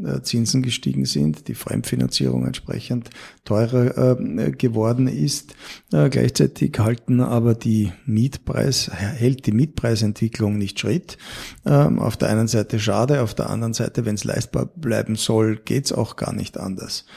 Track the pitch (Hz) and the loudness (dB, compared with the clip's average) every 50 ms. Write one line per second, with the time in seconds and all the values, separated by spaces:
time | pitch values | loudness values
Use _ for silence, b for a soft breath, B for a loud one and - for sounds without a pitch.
0 | 185 - 135 - - - - 120 117 107 - 131 127 123 - - - 67 65 67 | -4 -4 -4 -4 -4 -2 0 0 0 2 0 0 0 0 -4 -2 -4 -2 -2 0
1 | 67 - - 71 73 76 151 - - - - - - - - 117 117 - 123 123 | -2 -2 0 0 0 0 0 -4 -8 -10 -10 -10 -6 -4 -4 -4 -2 -2 -2 0
2 | 127 127 - - 135 127 123 123 127 127 127 - - - - - - - 120 120 | 0 0 0 0 0 0 0 0 -2 -2 -4 -6 -8 -8 -8 -8 -4 -4 -6 -6
3 | 117 - B B B B B B _ - 107 104 117 117 127 123 123 127 - - | -6 -8 B B B B B B _ 0 2 2 2 2 4 2 2 2 2 4
4 | 131 127 127 - - - - 95 - 143 135 - - 123 110 110 110 113 120 127 | 4 4 4 2 0 -4 -2 -2 -2 -2 -2 0 0 0 2 2 2 2 2 2
5 | 131 127 - 143 147 143 - - - - - B B B B B B B - 151 | 2 0 2 0 0 -2 -2 -4 -8 -14 -20 B B B B B B B 2 4
6 | 147 139 127 120 120 123 - - 147 135 - - 143 135 - - 104 110 120 117 | 4 4 4 4 2 2 4 4 2 2 2 0 -2 -2 0 0 2 2 0 -2
7 | - - 127 123 127 127 120 120 117 120 113 113 - 117 110 110 104 92 85 - | 0 0 2 2 2 2 2 2 4 4 2 2 2 0 2 2 2 0 -4 -6
8 | _ - 107 110 120 135 - - - - 123 120 117 139 123 - - - - - | _ 0 2 2 2 2 -2 -6 -8 -4 -2 0 0 2 0 0 -2 -4 -6 -6
9 | 101 101 156 120 117 127 135 131 - 110 104 113 156 156 - - - 120 113 107 | -6 -6 -2 2 2 2 2 2 0 2 2 2 2 2 0 -2 0 0 2 2
10 | 110 107 107 - 113 113 - - 110 101 104 104 101 95 - - - 104 113 180 | 0 0 0 0 -2 -2 0 -2 -2 0 0 -2 -4 -4 -6 -4 -2 0 -2 -2
11 | - - - B B B B B B B B B - - 147 143 147 - 58 - | -2 -6 -16 B B B B B B B B B 0 2 4 6 6 4 4 2
12 | - 113 - - - - 107 110 113 113 113 110 104 - - 110 104 110 101 104 | 0 -2 0 0 0 2 2 2 2 2 2 0 0 0 -2 -2 0 0 2 2
13 | 117 135 147 139 120 107 - - - - 101 110 117 117 113 - 117 - - - | 2 2 2 0 0 -2 -2 -4 -4 -2 -2 -2 -2 -4 -2 -2 -4 -2 -2 -2
14 | 117 110 104 101 - - - - 117 - - 127 123 - - 170 156 120 110 107 | -2 -2 -4 -4 -4 -4 -2 -4 -4 -2 -2 -4 -4 -4 -6 -6 -4 -2 0 0
15 | 107 - 110 107 - - 117 110 110 110 107 107 - - 110 131 139 - - 123 | 0 -2 -2 -2 0 2 2 4 4 2 0 -2 -4 -2 -2 -2 0 -2 -2 -2
16 | 113 - - - - 101 95 - 98 - - - - 98 95 92 - - - - | -2 -2 -4 -6 -6 -4 -4 -4 -6 -8 -8 -10 -8 -8 -8 -8 -8 -10 -10 -12
17 | - B B | -12 B B